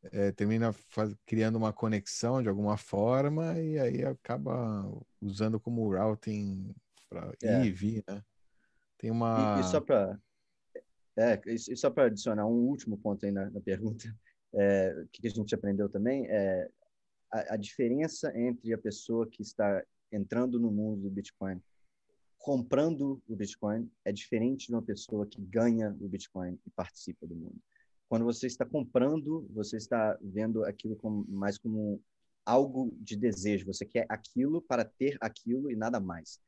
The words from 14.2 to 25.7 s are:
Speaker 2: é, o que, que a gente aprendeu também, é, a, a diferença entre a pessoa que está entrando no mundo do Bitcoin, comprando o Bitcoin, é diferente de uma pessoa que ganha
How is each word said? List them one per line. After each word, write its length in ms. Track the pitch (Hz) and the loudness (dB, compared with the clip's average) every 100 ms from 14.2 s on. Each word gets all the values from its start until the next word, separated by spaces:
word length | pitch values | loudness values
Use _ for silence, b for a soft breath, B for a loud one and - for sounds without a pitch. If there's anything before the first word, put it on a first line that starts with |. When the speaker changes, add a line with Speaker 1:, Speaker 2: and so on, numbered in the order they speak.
| b b _ | b b _
Speaker 2:
é, 400 | 107 101 98 95 85 | 2 4 6 4 0
o 60 | 82 | -10
que, 140 | - | -6
que 60 | 113 | -4
a 40 | |
gente 240 | 107 104 110 | -2 -2 0
aprendeu 320 | 101 98 101 | 0 2 0
também, 380 | 98 110 135 123 | 2 0 0 2
é, 420 | 107 98 92 - _ _ _ _ _ _ | 2 2 2 -2 _ _ _ _ _ _
a, 220 | 110 - 107 | -6 -4 -4
a 20 | |
diferença 720 | 101 - 120 131 156 156 151 117 | -6 -2 0 2 -2 -4 -6 -2
entre 360 | 120 123 113 | -2 -2 -4
a 40 | 113 | -4
pessoa 500 | 113 104 - 117 113 | -4 -8 -4 -2 -2
que 140 | - | -6
está 420 | 104 - 104 98 - _ _ | -12 0 0 0 -4 _ _
entrando 480 | 107 95 113 127 120 | -6 -2 0 0 2
no 100 | 117 | 2
mundo 300 | 104 107 104 | 0 -2 -2
do 60 | 98 | -4
Bitcoin, 500 | 95 101 _ 95 92 _ _ _ _ _ _ _ _ | -6 -10 _ -6 -6 _ _ _ _ _ _ _ _
comprando 840 | - 135 120 135 156 156 139 135 - | -2 -2 2 2 2 2 -2 -2 -6
o 80 | 107 | -6
Bitcoin, 540 | 101 - 104 107 117 _ | -6 -4 -2 -2 -4 _
é 80 | - | -6
diferente 560 | 101 - 117 117 131 - | -6 -2 0 2 0 -2
de 60 | |
uma 80 | 117 | -4
pessoa 440 | 113 98 - 107 104 | -2 -6 -4 -4 -4
que 160 | - | -6
ganha 540 | 95 107 117 | -2 2 4